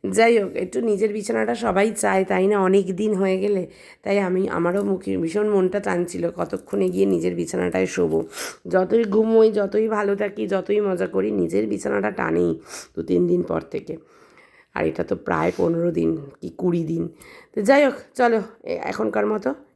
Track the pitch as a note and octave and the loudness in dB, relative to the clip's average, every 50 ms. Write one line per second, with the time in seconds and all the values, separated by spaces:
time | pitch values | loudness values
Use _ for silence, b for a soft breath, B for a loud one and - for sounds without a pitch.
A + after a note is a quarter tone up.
0 | - G3 F#3+ G#3+ A3+ A#3 A#3 A3 G3+ F3+ - - F#3 F3+ - B3+ A#3 A3+ G#3 F#3+ | -6 -2 2 4 4 6 6 4 2 0 -4 -6 -6 -4 -4 -2 0 0 0 0
1 | G#3+ G#3+ G#3 A3 G3+ G#3+ A3+ A3 A3 A3 A#3+ A3+ A#3 A3 F#3 G3 G3+ A3+ G#3+ - | 0 -2 -2 -4 -4 -4 -2 -2 0 -2 -2 -2 -2 0 2 2 2 0 0 0
2 | - G3+ F#3+ F#3+ F#3+ F#3 G3 F#3 F#3 G3 G#3 G3+ F#3+ F#3 F#3+ G3+ F#3 F3+ F#3+ F3 | 0 2 2 2 2 2 2 2 2 4 4 4 4 4 4 4 2 2 -4 -2
3 | G#3+ G#3+ G#3 F#3 G3 F#3+ F#3+ F#3+ G3 G#3 G#3 F#3+ E3+ D3+ B B B B B B | 0 0 2 2 2 0 0 0 0 0 0 -2 -2 -6 B B B B B B
4 | _ G3+ G3 G3+ G3 F3+ F3+ F#3 G3 - F3 E3+ E3+ F3 F3+ G3+ G3+ G3+ G3 F#3 | _ 0 0 0 2 2 0 0 0 0 0 0 0 2 0 0 0 0 -2 -2
5 | - F#3+ G3 F#3 E3 E3 E3 G#3 G#3 G#3+ G#3 G3 F#3 F3+ F#3 G3+ G3+ G3+ F#3 F3 | -2 -4 -2 -2 -2 -2 -2 0 0 2 2 2 2 2 0 -2 -2 -2 -2 -2
6 | F3 E3+ - F3+ E3+ E3+ E3+ F3 E3+ E3+ - - - - G3 G3+ F#3+ F#3 F3 F#3+ | -2 -2 -4 -4 -4 -4 -2 -4 -6 -6 -6 -10 -8 -4 -2 0 0 0 2 2
7 | G3 - F#3+ E3+ D#3+ - - E3+ E3 D3+ - F3+ - F2 - F#2 F#2+ F2+ - - | 2 2 2 2 0 -2 -2 -2 -4 -4 -2 -2 -2 0 0 0 0 0 0 0
8 | F2 D#2+ D#2+ D#2+ D#2+ B B B B B B B B F3+ E3+ F#3 F#3 F3+ G#3 A#3 | 0 2 2 0 -2 B B B B B B B B 0 0 0 2 2 2 2
9 | A#3 G3+ G3 A3 A3 A3+ A3+ A3+ A3 A3 G3+ G#3 G3+ G3 - G#3+ A3 A3 A3 G#3 | 2 2 2 2 2 4 6 6 6 6 4 2 -2 0 0 0 0 0 0 0
10 | G#3 G3+ G3+ G3+ G#3 G3+ G3+ G#3 A3 F#3 G3 F#3+ F#3 - G3+ G#3 G#3 G3 F#3 F3 | 0 0 0 0 -2 -4 -4 -6 -4 -2 -2 -2 0 0 0 0 2 0 0 -2
11 | F#3+ F3+ F3+ F#3+ F#3+ G#3+ G#3+ G3 E3+ E3 F3 G3+ A3 G#3+ G3+ F#3+ - G#3 G3+ G3+ | -2 -2 0 -2 0 0 0 0 0 0 0 0 0 0 -4 -4 -2 -2 -2 0
12 | G3 - F#3 - - E3 E3 - - - D#3+ D#3+ B B B B B B B - | -2 -2 -2 -2 -2 0 2 2 2 0 -2 -4 B B B B B B B -10
13 | E2+ - F2+ F2 F2+ F2 F2+ B2+ E3 - E3+ E3 E3 - - D3+ - - D#3 - | -4 0 2 2 2 2 2 0 0 -2 -4 -4 -4 -6 -10 -10 -8 -10 -14 -14
14 | b b b b b b b b b b b b b b _ - - D#2+ D#2 - | b b b b b b b b b b b b b b _ -2 -2 -2 -2 -2
15 | - - - F3 - - F3 D#3 D#3+ F3 F3+ - F3 E3+ E3+ E3+ E3+ F3 D#3+ E3+ | -4 -4 -4 -6 -2 -2 -2 0 0 -2 0 0 0 0 0 0 -2 -2 0 0
16 | E3 E3 E3 D3 C#3+ C#3 - _ - F3 - - - F3+ F3 E3+ E3 D#3 E3 E3 | 0 0 -2 -4 -8 -14 -18 _ -14 -14 -10 -2 -2 0 0 0 -2 -2 -4 -4
17 | E3+ E3 B B B B B B B B - A3 G3+ G#3 C#4 C#4+ D4 C4 - - | -4 -6 B B B B B B B B -6 -2 4 4 6 6 6 4 2 -4
18 | - - _ - B3 A#3+ A3+ A3 F#3+ - - _ - - - - - - F#3 - | -14 -14 _ 0 2 2 2 0 -2 -6 -14 _ -8 -8 -8 -6 -6 -8 -4 -4
19 | A3 G#3+ G#3 G#3+ G#3 G#3+ G#3+ G#3+ G3+ B3+ D4 - - _ _ | -4 -2 -2 -2 -2 0 -2 -2 -2 -4 -6 -6 -14 _ _